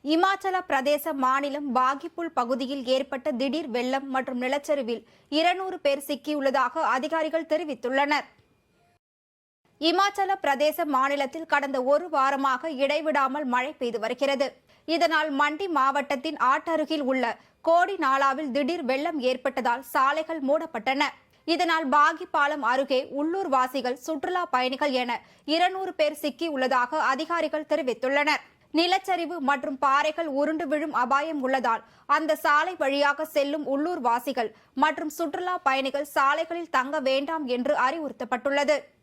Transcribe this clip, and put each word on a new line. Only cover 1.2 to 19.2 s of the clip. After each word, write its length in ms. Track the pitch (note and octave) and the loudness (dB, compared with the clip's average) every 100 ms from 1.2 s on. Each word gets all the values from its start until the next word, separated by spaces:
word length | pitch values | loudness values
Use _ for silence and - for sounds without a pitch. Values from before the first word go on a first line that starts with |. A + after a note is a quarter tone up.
மாநிலம் 460 | B3+ C4+ C#4+ C#4+ D4 B3 | 2 2 0 -4 -2 2
பாகிப்புல் 540 | B3+ C#4 E4 - E4+ - | 2 0 -8 -8 -4 -2
பகுதியில் 460 | A#3+ B3+ B3+ C#4 B3 | -2 -2 -2 -4 0
ஏற்பட்ட 340 | C4 C4+ C4+ D#4 A#3+ | 0 0 -4 -4 -2
திடீர் 300 | C4+ D4+ D4+ A#3 | -2 -2 -4 -4
வெள்ளம் 300 | B3+ C4+ C4+ | -2 -4 -2
மற்றும் 280 | C4 C4 B3 | -4 -4 -4
நிலச்சரிவில் 580 | B3+ C#4+ C#4+ C#4+ A3+ A#3 - _ _ D4 | -2 -2 -2 -2 -2 -6 -8 _ _ 2
இருநூறு 380 | E4+ F#4 F#4+ F4+ | 2 0 -4 -2
பேர் 180 | C#4+ C#4 C#4+ | -2 -2 -4
சிக்கியுள்ளதாக 760 | C#4+ D4+ D4+ C4+ C4 B3 D#4+ C4 B3 | -6 -4 0 0 2 0 0 0 0
அதிகாரிகள் 520 | C#4 D#4+ D#4 D#4+ D#4+ | 0 -2 0 -2 -2
தெரிவித்துள்ளனர். 760 | D#4 D#4 C4+ B3 C4+ C#4+ D4 - _ _ _ _ _ _ _ _ _ _ _ _ _ _ _ D#4+ | -2 -2 -6 -2 0 2 0 -2 _ _ _ _ _ _ _ _ _ _ _ _ _ _ _ 2
இமாச்சல 440 | F4 G4 G4 F#4+ G4 | 2 2 0 -2 0
பிரதேச 400 | D4 C4+ D4+ D4+ D#4+ | 0 2 0 0 0
மாநிலத்தில் 560 | C4 C4+ C#4+ C4+ D#4+ E4 | 0 0 0 -4 -6 -2
கடந்த 260 | C#4+ C#4 C4+ B3+ | 0 0 -2 2
ஒரு 140 | C#4+ F4 | 2 2
வாரமாக 560 | D4+ C4+ C#4 C#4 B3+ E4 C4 | 0 2 2 0 -2 -4 -2
இடைவிடாமல் 640 | C#4 D4 D#4 C#4+ C4+ C#4+ C4+ | 0 0 0 0 0 -2 0
மழை 180 | B3 C4 D4+ | 0 -2 -4
பெய்து 200 | A#3+ A3 | -4 -4
வருகிறது. 420 | A3 B3 C#4 C#4 C4+ - _ _ - E4 | -6 -2 -2 0 -2 -4 _ _ -4 0
இதனால் 340 | E4+ D#4+ D#4 C#4 | 2 2 0 0
மண்டி 260 | D4 D4+ G4 D4 | 0 0 -2 2
மாவட்டத்தின் 600 | C4+ C#4 C#4 C#4 D#4 D4+ B3 | 2 0 -2 -4 -4 0 2
ஆட்டருகில் 540 | D4 E4 D#4+ D#4 D#4 C4 | 2 0 -2 0 -2 0
உள்ள 120 | C4 A#3 - _ _ - | 0 0 -4 _ _ 4
கோடி 280 | E4+ F4+ F#4 | 4 4 0
நாலாவில் 480 | C#4+ C4+ C#4 C4+ D4+ B3+ | 2 4 2 2 -2 -2
திடீர் 280 | C#4+ E4+ B3+ | 0 -2 -2
வெள்ளம் 280 | C4 D#4+ D#4+ | 0 0 0